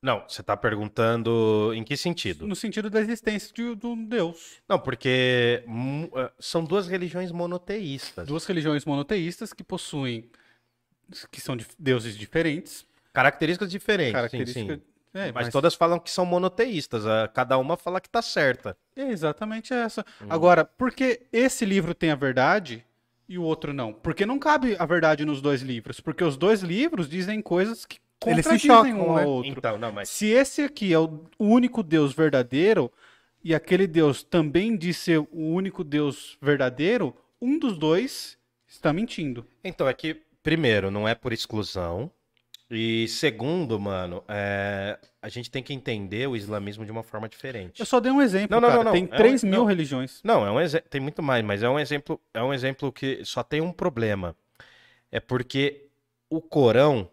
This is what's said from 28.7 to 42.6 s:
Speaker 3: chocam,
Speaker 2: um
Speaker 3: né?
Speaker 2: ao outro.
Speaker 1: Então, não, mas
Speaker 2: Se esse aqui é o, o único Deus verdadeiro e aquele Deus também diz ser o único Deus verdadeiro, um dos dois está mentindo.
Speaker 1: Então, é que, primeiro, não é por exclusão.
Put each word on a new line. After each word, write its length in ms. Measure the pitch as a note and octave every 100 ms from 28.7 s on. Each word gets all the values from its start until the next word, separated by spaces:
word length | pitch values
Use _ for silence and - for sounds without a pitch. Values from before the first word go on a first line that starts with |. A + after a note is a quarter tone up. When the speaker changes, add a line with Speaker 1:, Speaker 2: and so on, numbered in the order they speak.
| A#3 B3+
Speaker 3:
chocam, 180 | G#3+ E3+
Speaker 2:
um 60 | D#3+
Speaker 3:
né? 60 |
Speaker 2:
ao 40 | D3
outro. 200 | C3 B2+ B2+
Speaker 1:
Então, 200 | B2 G#2+
não, 120 | A#2
mas 200 | G2+ G2
Speaker 2:
Se 160 | - G#3+
esse 360 | A3+ C4+ -
aqui 300 | C#4+ D4 G3+
é 60 | D#3+
o, 260 | D#3+ D#3 E3 _
o 80 | G#3
único 360 | A#3+ B3 B3
Deus 300 | F3 D#3 C#3+
verdadeiro 800 | C3+ D#3+ C#3 A#2+ C3+ F#3 G#3+ B2 _ - _ _ _
e 100 | -
aquele 340 | D#3 - F3+ F#3+
Deus 340 | D#3 D3+ C3+
também 540 | - F3 D3+ D3+ G#3+ A3
diz 220 | E3 E3
ser 200 | - E3
o 100 | D3+
único 500 | E3+ D#3 E3+ F#3+ -
Deus 540 | D#3+ D3 D3 C3 - -
verdadeiro, 760 | C3+ C#3+ C3 A#2+ D#3+ A#3+ D#3 - _ _
um 180 | A#3+ D4+
dos 180 | D4+ F3+
dois 600 | D#3 E3 C4 - - - _ _ _
está 240 | - D#3+
mentindo. 520 | D3+ A#3 - D3+ A#2+ A#2 _
Speaker 1:
Então, 240 | - - C#3
é 60 |
que, 280 | B2 D#3 D#3+ _ _
primeiro, 460 | - E3 C#3+ G#2+ F#2+
não 180 | G2+ G#2+
é 60 | A2+
por 160 | B2+
exclusão. 800 | A2+ - G#2+ G2 F#2+ F2 F2 D3 _ _ _ _ -